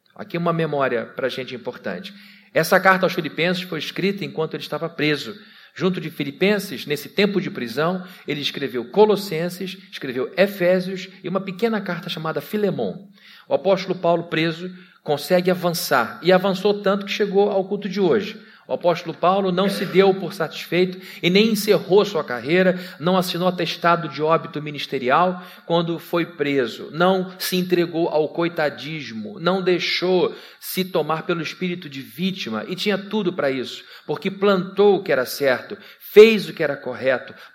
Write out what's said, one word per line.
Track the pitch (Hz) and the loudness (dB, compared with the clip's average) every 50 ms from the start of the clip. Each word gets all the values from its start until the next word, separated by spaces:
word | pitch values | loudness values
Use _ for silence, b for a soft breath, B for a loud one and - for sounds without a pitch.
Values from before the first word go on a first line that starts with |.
| _ _ _ | _ _ _
Aqui | - 107 - - | -16 -12 -8 -6
uma | 170 170 170 | -2 0 0
memória | 165 165 160 151 147 143 135 127 123 113 107 | 0 0 0 0 0 0 0 0 0 -2 -2
pra | - - - 131 123 | -6 -6 -4 -4 -4
gente | - 135 127 123 127 | -4 -6 -8 -8 -10
importante. | 117 - 123 120 - - 107 90 - - - B B B B B B B B | -10 -10 -10 -10 -8 -8 -8 -8 -8 -10 -14 B B B B B B B B
Essa | B 151 160 - 196 180 | B 0 2 4 2 6
carta | 185 190 185 180 180 | 6 6 6 6 2
aos | 165 | 0
Filipenses | - 180 160 139 - 151 160 180 180 180 | 0 -2 -6 -6 -4 -2 -2 0 0 -2
foi | - - 165 151 | -4 -6 -8 -8
escrita | - - - - 170 202 196 196 160 | -8 -8 -6 -2 -2 -2 -2 -4 -8
enquanto | 139 135 151 160 156 - | -8 -6 -6 -6 -4 -6
ele | 143 | -10
estava | 139 - 151 151 165 160 | -8 -8 -8 -6 -6 -8
preso. | - - 147 151 147 139 - 113 101 B B B B B B B B | -4 -2 0 0 0 -2 -4 -10 -12 B B B B B B B B
Junto | - 160 190 180 175 | -2 -2 -2 -2 -2
de | 156 165 | -6 -8
Filipenses, | - - 143 139 139 - 180 202 214 196 196 - 135 110 - | -6 -6 -6 -6 -2 0 2 2 2 0 -2 -6 -10 -10 -6
nesse | 143 151 - - - | -4 -6 -6 -6 -6
tempo | - - 208 202 196 - | 0 0 0 2 2 0
de | - - | -2 -2
prisão, | - 127 123 113 110 139 156 175 190 185 180 B B B B - | -4 -6 -6 -4 -2 -2 0 0 -2 -4 -8 B B B B -6
ele | 147 147 | -6 -4
escreveu | 135 - - 147 139 117 123 123 113 | -4 -4 -4 -4 -6 -4 -4 -4 -6
Colossenses, | - - 196 214 214 214 196 202 - 160 156 170 175 175 - 196 185 - B B B | 0 4 4 6 6 4 0 -2 -4 -4 -4 -4 -4 -6 -8 -10 -10 -10 B B B
escreveu | - - - 131 117 127 123 - - | -14 -10 -8 -6 -4 -4 -4 -2 2
Efésios | 175 190 202 - - 175 175 185 185 185 190 190 180 - B B B | 2 2 2 2 2 2 4 4 2 0 -4 -8 -10 -10 B B B
e | - 170 | -8 -4
uma | 185 190 | -4 -4
pequena | 196 202 185 - 226 233 220 202 | -4 -4 -4 -2 -2 -2 -2 -2
carta | 185 180 170 170 - 165 | -4 -4 -6 -6 -8 -10
chamada | - 170 160 160 156 147 | -10 -6 -6 -4 -4 -6
Filemon. | - - 214 214 208 185 151 135 113 92 85 - - B B B B B B B B - | -6 -4 -2 -2 0 0 0 -2 -4 -6 -6 -10 -16 B B B B B B B B -2
O | 131 | -2
apóstolo | - - 196 190 185 - 185 180 180 | 0 2 2 0 2 0 -4 -4 0
Paulo, | - 170 170 170 170 | 2 2 2 2 0
preso, | - 160 160 165 170 160 165 180 185 185 B B B B B | -2 -2 -2 0 -2 -2 -6 -10 -12 -14 B B B B B
consegue | _ 160 147 147 - - 180 180 180 185 | _ -4 -4 -4 0 2 2 2 2 2
avançar, | 175 180 170 175 170 170 - - 151 123 113 - - - | 0 0 0 -2 -2 -2 -2 2 2 2 2 0 -4 -2
e | 160 165 | 2 4
avançou | 185 185 196 202 185 185 - 208 202 202 | 4 4 4 2 0 2 2 0 0 2
tanto | - 190 202 202 202 | 0 0 0 0 -2
que | - | -6
chegou | - - 208 190 185 196 202 202 | -2 -2 -2 2 2 2 2 4
ao | - 196 185 | 2 0 0
culto | 190 208 196 208 196 | -2 -4 -6 -6 -6
de | 180 208 | -2 0
hoje. | 190 165 127 104 92 - - B B B B B B | 2 4 4 2 2 -2 -8 B B B B B B
O | - | -6
apóstolo | 127 131 - 175 165 165 - 165 - | -6 0 2 0 0 0 -4 -8 -4
Paulo | - 170 175 190 202 196 185 | 0 2 2 4 4 2 0
não | 175 180 196 196 | 0 2 0 0
se | 190 - 202 | 0 -2 -4
deu | 156 156 185 196 196 190 | 2 4 6 6 6 4
por | 190 175 151 | 2 -2 -6
satisfeito | - - 160 147 - - - - 165 175 185 185 185 B B B B B | -4 -6 -6 -6 -6 -10 -6 -2 0 2 2 0 -2 B B B B B
e | - 175 | 0 4
nem | 180 202 220 226 | 4 6 4 4
encerrou | 214 - - 214 190 156 - - 180 208 | 2 0 2 2 2 2 4 4 4 4
sua | 196 - - 156 139 | 4 4 0 -4 -4
carreira, | - 123 120 110 139 170 185 185 185 175 180 B B B - | -4 -6 -6 -2 2 4 4 4 4 2 0 B B B -4
não | 143 175 190 | 0 2 2
assinou | 185 175 180 - 170 180 | 2 2 0 -2 0 0
atestado | 180 180 180 170 165 - - - 170 170 165 156 151 | 0 0 0 -4 -4 -4 0 2 2 2 2 0 -6
de | 131 143 | -4 -2
óbito | 156 156 165 160 156 - - 151 | 2 2 2 2 0 -4 -8 -8
ministerial | 151 151 147 135 - - 143 131 123 120 139 160 180 185 180 180 B B B B B | -8 -8 -8 -8 -8 -6 -6 -2 2 4 4 4 4 2 0 -2 B B B B B
quando | - 170 170 170 165 165 160 | 0 0 0 2 0 -4 -6
foi | - - 175 175 160 | -6 -2 -2 -2 -2
preso, | - - - 143 143 139 135 120 110 - - - - | -2 -4 -4 -2 0 2 2 0 0 -4 -8 -12 -10
não | 135 160 180 185 190 190 180 185 - - | 0 2 4 4 4 2 0 -4 -8 -8
se | - - 185 | -6 -2 -2
entregou | 180 180 180 175 175 170 - - 165 170 190 | -2 0 2 2 2 2 0 0 -2 0 2
ao | - 156 156 143 | 2 0 0 0
coitadismo, | - 170 170 165 170 165 151 143 - - 131 151 160 156 135 113 113 110 104 104 104 135 | -2 -2 -2 -2 -2 -2 -2 -2 -4 -6 -10 -10 -10 -10 -10 -10 -10 -10 -10 -10 -10 -2
não | 165 175 190 196 | 0 0 0 2
deixou | 180 185 180 160 - - - - 175 185 185 180 147 B B B B B B B | 2 0 0 0 0 -2 -2 -2 0 2 2 2 2 B B B B B B B
se | - - - 185 | -12 -6 -4 -4
tomar | 185 180 - 170 147 151 160 156 - | -4 0 -2 -2 0 0 -2 -4 -2
pelo | - 175 170 | -2 -4 -2
espírito | 151 - - - 185 180 175 180 - 147 | -4 -6 -6 -6 -4 -4 -4 -6 -10 -12
de | 135 135 | -12 -12
vítima, | 123 113 - - 180 190 185 - - 113 110 107 - | -14 -12 -8 -4 -4 -4 -2 -4 -6 -6 -6 -6 -6
e | - 180 | -6 -6
tinha | 180 - 208 196 | -4 0 0 0
tudo | 196 196 - - 220 202 175 - | 0 -2 -4 -4 -2 -2 -2 -2
para | - 143 139 | 0 0 0
isso, | 135 131 113 - - - B B B B B | 0 -2 -6 -8 -10 -14 B B B B B
porque | - 151 - - 190 | -8 -8 -4 -4 -6
plantou | 190 - 196 202 196 185 - 180 - 196 208 208 190 | -4 0 2 2 2 2 0 -2 2 4 6 6 6
o | - | 4
que | - - | 2 0
era | 143 131 123 | 0 0 0
certo, | - - - 139 135 123 117 - - 104 B B B B B | -2 -4 0 2 2 2 2 -2 -8 -14 B B B B B
fez | - - - 202 220 226 220 196 - 160 | -20 8 12 12 12 12 10 4 -2 -4
o | - | -4
que | - | -4
era | 160 143 139 | -2 -2 -2
correto. | - - 123 120 107 123 131 127 117 - - B B B B B | -6 -8 -10 -8 -2 0 0 0 0 -2 -8 B B B B B